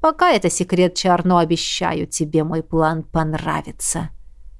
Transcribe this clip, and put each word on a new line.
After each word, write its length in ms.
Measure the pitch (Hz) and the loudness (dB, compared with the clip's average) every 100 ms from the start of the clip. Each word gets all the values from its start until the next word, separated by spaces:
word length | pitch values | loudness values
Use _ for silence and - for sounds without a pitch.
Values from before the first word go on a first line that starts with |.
«Пока 300 | 320 320 359 | 0 4 4
это 180 | 220 170 | 4 2
секрет, 460 | - 180 180 180 - | 0 0 2 2 2
Чар, 300 | 185 175 180 | 2 2 4
но 120 | 175 | 4
обещаю, 720 | 165 165 - - 170 165 170 | 4 0 -2 -4 -4 -4 -6
тебе 360 | - 151 160 | -4 -2 0
мой 180 | 156 165 | 0 -4
план 420 | - 160 156 160 | -2 0 2 0
понравится». 1040 | - 165 156 156 165 156 - - - 170 156 - - - - - | -4 -2 -2 -2 -4 -6 -8 -8 -6 -6 -8 -12 -18 -20 -20 -20